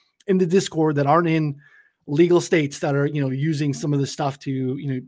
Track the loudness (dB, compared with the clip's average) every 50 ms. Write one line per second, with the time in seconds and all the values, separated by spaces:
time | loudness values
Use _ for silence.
0 | _ _ _ _ _ 0 2 2 2 2 2 2 0 0 0 0 0 2 2 0
1 | 2 4 4 4 4 2 2 0 0 -2 -4 -8 -14 _ _ _ _ _ _ _
2 | _ -4 2 2 4 6 4 4 4 2 2 0 0 0 -4 -4 -4 -2 0 0
3 | 0 0 -2 -2 -2 -2 -2 -2 -2 -2 -2 -2 -2 -2 -2 -2 -2 -2 0 0
4 | 0 -2 -4 -4 -4 -4 -4 -6 -8 -6 -6 -4 -4 -4 -4 -6 -6 -6 -6 -6
5 | -8